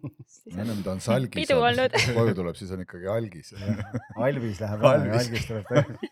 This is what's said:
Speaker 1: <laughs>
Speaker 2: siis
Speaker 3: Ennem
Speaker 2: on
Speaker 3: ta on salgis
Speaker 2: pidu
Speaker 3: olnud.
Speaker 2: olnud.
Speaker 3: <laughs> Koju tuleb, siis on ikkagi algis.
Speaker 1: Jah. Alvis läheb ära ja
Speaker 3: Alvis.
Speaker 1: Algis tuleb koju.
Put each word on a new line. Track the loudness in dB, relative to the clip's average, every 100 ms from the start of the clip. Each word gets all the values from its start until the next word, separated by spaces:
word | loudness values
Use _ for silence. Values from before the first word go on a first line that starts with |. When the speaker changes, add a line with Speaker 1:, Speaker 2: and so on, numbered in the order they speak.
Speaker 1:
<laughs> | -10 _ -20 _
Speaker 2:
siis | -12 -6
Speaker 3:
Ennem | -4 -4
Speaker 2:
on |
Speaker 3:
ta | -4
on | -4
salgis | 2 2 2 -4
Speaker 2:
pidu | 2 4
Speaker 3:
olnud. | 4 4 2
Speaker 2:
olnud. | 2 2
Speaker 3:
<laughs> | 4
Koju | 4
tuleb, | 2 -2 -6
siis | -8
on | -8
ikkagi | -8 -8 -2
algis. | -2 -4 -10 -16
Speaker 1:
Jah. | -10 -4 -4 -4 -8 -10 -2
Alvis | 0 0 -4 -4
läheb | -4 4 6
ära |
ja | 6 4 0
Speaker 3:
Alvis. | 0
Speaker 1:
Algis | -2 -4
tuleb | -6 2
koju. | 2 2 -4 -12